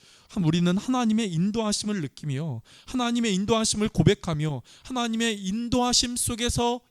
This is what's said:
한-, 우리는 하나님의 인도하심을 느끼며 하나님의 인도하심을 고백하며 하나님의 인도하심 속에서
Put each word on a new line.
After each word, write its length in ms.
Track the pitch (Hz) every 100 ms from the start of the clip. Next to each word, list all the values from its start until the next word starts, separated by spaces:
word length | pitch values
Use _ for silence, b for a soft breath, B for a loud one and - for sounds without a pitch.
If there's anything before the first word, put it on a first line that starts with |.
| B B B
한-, 160 | -
우리는 320 | 160 170 175 185
하나님의 560 | - 254 233 214 220
인도하심을 680 | 160 190 220 214 202 208 208
느끼며 600 | 143 - 151 135 160 117 B B B
하나님의 480 | 254 240 240 233
인도하심을 540 | 185 208 226 190 208 214
고백하며 760 | - 160 208 - 151 156 135 B B
하나님의 580 | - 254 233 226 233 208
인도하심 720 | 190 214 240 254 247 240 247 247
속에서 640 | - 233 240 233 240 247 -